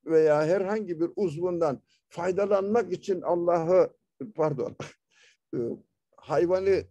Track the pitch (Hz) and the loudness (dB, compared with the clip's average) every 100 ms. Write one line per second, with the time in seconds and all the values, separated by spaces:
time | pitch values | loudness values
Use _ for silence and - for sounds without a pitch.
0 | - 160 156 147 156 196 185 214 190 160 | 0 2 4 4 2 0 0 -4 -4 -4
1 | 170 190 190 147 180 170 160 127 _ _ | -4 -2 -4 -2 -4 0 0 -2 _ _
2 | _ - 180 180 202 202 196 226 180 180 | _ -6 -2 0 2 0 2 0 0 -4
3 | - 180 - 175 175 170 165 185 160 - | -4 -4 -2 -2 2 2 4 4 2 -2
4 | _ - 120 - 156 147 - - - - | _ -16 -10 -4 -2 -2 -6 -8 -14 -16
5 | _ _ _ _ _ 123 117 - _ _ | _ _ _ _ _ -6 -6 -8 _ _
6 | _ _ - 147 170 185 190 185 - | _ _ -4 0 2 2 2 0 -2